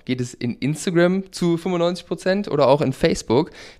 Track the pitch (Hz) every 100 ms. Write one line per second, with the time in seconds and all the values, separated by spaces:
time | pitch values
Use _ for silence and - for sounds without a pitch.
0 | - 127 123 - 120 - 131 156 - 170
1 | 175 185 190 - 175 170 190 180 170 180
2 | - 175 185 190 202 147 131 143 131 131
3 | - - - 117 - - - -